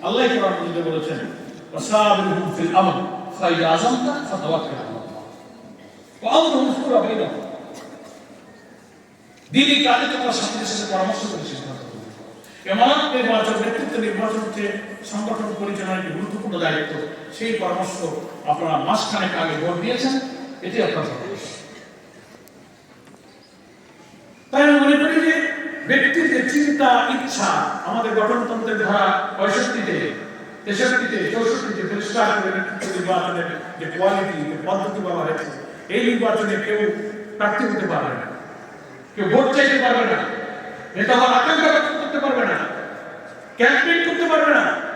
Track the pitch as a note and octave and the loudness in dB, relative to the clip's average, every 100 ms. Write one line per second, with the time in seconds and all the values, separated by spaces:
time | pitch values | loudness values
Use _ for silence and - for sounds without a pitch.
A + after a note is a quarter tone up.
0 | E3+ A#3+ B3 G3+ F#3+ F3+ E3+ E3+ D#3+ D#3+ | 0 2 2 4 0 0 -4 -2 -2 -2
1 | D#3 D3 - - - - - - - G#3+ | -4 -6 -8 -10 -14 -16 -12 -10 0 4
2 | G#3 F#3+ F#3+ F3+ F3+ - D#3+ F#3 - - | 6 4 2 0 -2 -2 2 4 4 2
3 | - - - - F#3 E3 E3 E3 A#3+ B3+ | -4 -6 -10 -2 0 2 2 4 2 2
4 | C4 D4 - F#3 D3+ D#3+ D#3+ C#3+ - - | 0 -2 -4 -4 -2 -2 -2 -8 -8 -10
5 | - - - - - - - - - - | -10 -14 -16 -18 -20 -20 -20 -20 -20 -20
6 | - - D#4+ D#4+ E4 C4+ - B3+ C4 A#3+ | -20 -6 4 4 6 4 2 0 2 2
7 | A3 A3 - - - - - - - - | 2 -2 -2 -4 -10 -12 -14 -16 -16 -18
8 | - - - - - - - - - - | -20 -20 -20 -20 -20 -20 -20 -20 -20 -20
9 | - - - - - - C#4 C#4 C#4+ B3 | -20 -20 -20 -20 0 4 4 4 4 4
10 | C4 B3+ B3 A3 - A3 G#3+ G#3 G#3 F#3+ | 2 -2 -2 -2 -2 -4 -4 -4 -2 0
11 | F#3+ A3 G#3 F3 D3 C3+ C3+ B2+ A#2+ A2+ | 0 -2 -4 -6 -8 -10 -10 -12 -14 -14
12 | - - - - - - F#3+ G3+ B3 D4 | -16 -18 -20 -20 -20 -16 -2 4 6 6
13 | D4 B3+ A3+ A3 G#3+ G#3 A3 A#3 G#3 A3+ | 2 0 2 2 2 0 0 -2 -2 -2
14 | G#3+ G3 A3 A3 G3+ G#3 G3+ G3 - - | -2 0 -2 -2 -4 -4 -4 -4 -8 -14
15 | - G#3 A3 A3 G#3 F#3+ G3+ G3 F#3 F#3 | -8 -6 -4 -4 -4 -4 -4 -4 -4 -4
16 | F3 D#3 G#3 - - E3+ E3 D#3+ D3 D3+ | -4 -6 -6 -6 -6 -2 0 -2 -4 -6
17 | - - - - A3+ A3 F3+ F#3 F#3 - | -8 -10 -14 -8 -4 -2 -2 -2 -4 -4
18 | E3 - - - - D3+ E3 D#3 - - | -6 -6 -10 -10 -2 -2 0 0 2 0
19 | - G#3+ F#3 E3 D#3+ D3+ E3+ F3 G#3+ B3 | 0 -2 -2 -2 -2 -2 -2 -2 -2 0
20 | C4 C4+ - - - - F#3 A3+ - E3 | 0 -2 -4 -10 -12 -10 -6 0 0 0
21 | - B2 B2+ - - - - - - - | -4 -6 -8 -10 -10 -14 -16 -20 -20 -20
22 | - - - - - - - - - - | -20 -20 -20 -20 -20 -20 -20 -20 -20 -20
23 | - - - - - - - - - - | -20 -20 -20 -20 -20 -20 -20 -20 -20 -20
24 | - - - - - C4+ D4 C#4+ C#4+ D4 | -20 -20 -20 -20 -2 6 8 8 8 6
25 | D4+ D#4 D#4+ D#4+ - - - - - C4 | 6 4 4 2 0 -4 -8 -10 2 4
26 | C#4 E4 C#4+ B3 - D4 D4 - C4 B3 | 4 4 2 2 2 2 2 4 6 6
27 | B3 C4 - - G3 - - - - A3 | 4 -2 -2 -2 0 0 0 -4 -4 -2
28 | A3 G#3+ G#3+ B3 A#3+ A3+ A3 G#3 G3 G3+ | 0 2 2 0 0 -2 -2 0 2 2
29 | F#3+ - - - G3+ - B3 A#3+ G3+ - | 2 2 -2 0 0 2 0 -2 -2 -2
30 | D3+ - - - - - - G3 B3+ - | -2 -6 -12 -14 -16 -14 -6 0 2 2
31 | - G#3+ F#3 A3 A3+ A3+ - G#3 G3 G3+ | 0 -2 -2 0 0 0 -2 -4 -4 -4
32 | G#3 A3+ G#3+ G#3 F#3+ F#3 G3+ - F#3+ F#3 | -4 0 2 2 0 -2 -4 -6 -6 -4
33 | F3+ F3+ F3+ E3+ E3 - - - D#3+ D#3+ | 0 0 0 -4 -4 -6 -10 -10 -8 0
34 | F#3+ G3+ F#3+ D#3+ D3+ D3 E3+ G3 G3+ G3+ | 2 2 -2 -4 -4 -4 -2 -2 -2 -4
35 | F3+ E3+ D#3 D#3 D#3 - - - - G#3+ | -4 -2 -2 -2 -6 -10 -14 -16 -4 0
36 | A#3+ A#3 A3+ A3 G#3 G3 G#3+ G#3 G#3 - | 2 2 2 2 0 -2 -2 0 0 -2
37 | - - - - G#3 - A3 G#3 F#3 E3 | -6 -10 -12 -2 -2 0 0 -2 -2 -2
38 | D3+ - - - - - - - - - | -2 -6 -8 -12 -14 -16 -18 -18 -20 -20
39 | - - F#3+ B3+ C4 C4+ C4+ C4+ B3 A#3+ | -16 -2 4 4 4 4 4 4 4 4
40 | A3+ A3 - A3+ - - - - - F#3 | 2 0 -2 -6 -8 -10 -12 -14 -12 -2
41 | G#3 B3 B3+ B3 C#4+ D4+ D#4 D4+ - - | 4 6 6 6 4 4 4 4 2 -2
42 | - C#4+ C4+ B3 G3+ - - - - - | -2 -2 0 0 0 0 -4 -6 -10 -12
43 | - - - - - - A#3+ D4 E4+ E4+ | -14 -14 -16 -18 -18 2 4 4 2 2
44 | E4+ E4+ E4+ D#4 D4+ - - - - | 2 0 2 4 4 4 2 -2 -6